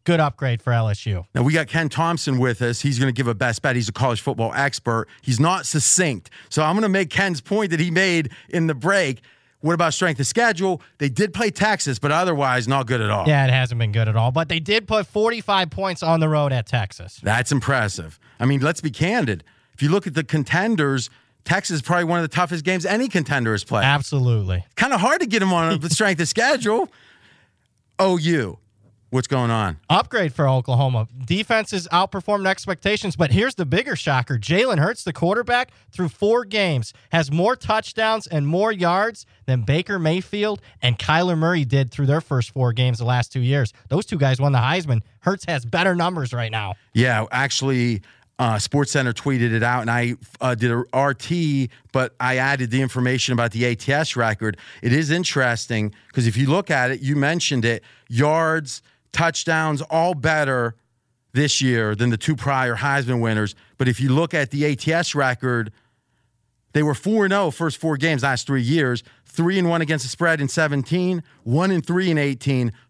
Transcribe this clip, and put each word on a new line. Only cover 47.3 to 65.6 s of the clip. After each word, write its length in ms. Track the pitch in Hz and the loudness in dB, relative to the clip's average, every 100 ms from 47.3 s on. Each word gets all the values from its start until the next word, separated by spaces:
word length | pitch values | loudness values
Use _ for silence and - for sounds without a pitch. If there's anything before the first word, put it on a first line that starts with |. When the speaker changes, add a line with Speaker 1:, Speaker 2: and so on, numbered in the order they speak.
Speaker 2:
actually, 720 | 127 139 - 135 127 120 107 - _ _ - | -2 -2 0 0 2 0 -2 -6 _ _ -2
uh, 180 | 120 107 | 0 0
SportsCenter 560 | - 143 139 143 127 | 0 0 0 0 -2
tweeted 380 | 107 143 131 117 | -2 -2 0 2
it 100 | 113 | 2
out, 180 | 117 123 | 0 0
and 100 | 113 | 0
I, 240 | 120 120 123 - - | 0 -2 -4 -12 -4
uh, 140 | 127 | -2
did 160 | 117 120 | 0 0
a 140 | 117 123 | 0 -2
R 200 | 127 139 | 0 0
T, 560 | 131 - 175 156 139 123 - - | -2 -4 -2 0 0 -2 -6 -4
but 220 | 135 127 - | -2 -2 -2
I 160 | 127 127 | -2 0
added 340 | 135 139 123 | 0 0 0
the 120 | 131 | -2
information 500 | 131 127 123 131 - | -2 -2 -2 0 0
about 180 | 120 117 | 0 -2
the 120 | 113 | 0
A 100 | 123 | -2
T 160 | 120 - | -2 -2
S 240 | 143 156 127 | 0 0 -2
record. 420 | 113 104 110 - - - | -2 -2 -4 -6 -12 -6
It 100 | 120 | 0
is 180 | 143 147 | 0 2
interesting, 840 | 170 180 143 127 117 - 110 107 - - | -2 0 0 0 0 -2 -2 -4 -6 -8
'cause 140 | - 117 | -2 0
if 100 | 104 | 2
you 100 | 135 | 2
look 220 | 175 196 | 0 0
at 200 | 139 127 | 0 0
it, 100 | 131 | -2
you 160 | 135 147 | -2 0
mentioned 480 | 139 170 - 131 | 0 0 -2 0
it, 180 | 117 110 - - - | 0 -2 -6 -20 -6
yards, 720 | 117 147 160 160 160 139 - - _ _ | 0 2 2 0 -2 -6 -14 -18 _ _
touchdowns, 680 | - 165 - 165 160 160 143 | -2 0 0 -2 0 0 -2
all 320 | 156 160 175 | -2 0 0
better 640 | 156 156 156 139 127 117 - _ _ _ _ _ | 0 0 0 0 -2 -4 -6 _ _ _ _ _
this 280 | 127 147 - | 0 0 2
year 340 | 131 117 107 | 0 2 0
than 160 | 107 120 | 0 0
the 60 | 113 | 0
two 200 | - 143 | -2 -2
prior 400 | 143 135 123 113 | 0 0 0 -2
Heisman 440 | 143 139 123 123 | 0 0 0 -2
winners. 340 | 113 107 104 - _ - | 0 0 -2 -6 _ -4
But 100 | 127 | -2
if 120 | 110 | 0
you 100 | 135 | 2
look 240 | 135 165 | 2 2
at 160 | 160 131 | -2 -2
the 140 | 143 147 | 0 -2
A 100 | 127 | -2
T 160 | 156 | -2
S 220 | 165 165 147 | 0 0 0
record, 560 | 131 120 127 120 | 0 0 -2 -2